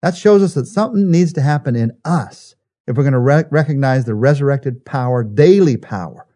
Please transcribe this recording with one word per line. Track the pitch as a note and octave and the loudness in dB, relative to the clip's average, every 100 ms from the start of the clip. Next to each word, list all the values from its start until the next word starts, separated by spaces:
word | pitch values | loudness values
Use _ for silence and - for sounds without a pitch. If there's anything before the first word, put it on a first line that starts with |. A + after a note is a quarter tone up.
That | D#3+ F3+ | -4 0
shows | G#3 G#3 | 2 4
us | G3 | 2
that | D3 C3+ | -2 -6
something | G3 A3+ A3 G3 | -4 -2 0 0
needs | E3 F3 | 2 0
to | D3+ | 0
happen | C#3 D3 - A#2 | 0 0 -2 -2
in | A2+ - - | -2 -4 -4
us | E3+ A2 - - _ _ _ - | -4 -4 -14 -20 _ _ _ -8
if | A#2+ | -2
we're | |
gonna | C#3 C3 | 0 0
re-, | B2 D3 D#3+ | 2 2 2
recognize | D3 D3+ C#3 C#3 C3 A#2 | -2 -2 -2 0 0 -2
the | G#2+ | 0
resurrected | B2+ D3 C#3+ C#3 C3+ A#2+ - | 0 2 0 -2 -4 -10 -8
power, | C#3 B2 B2+ A2+ | -6 -4 -4 -4
daily | G#2 D3+ G3 F3 A#2 | 2 4 6 4 0
power | - G#2 E2+ B1+ - | -6 -12 -12 -16 -20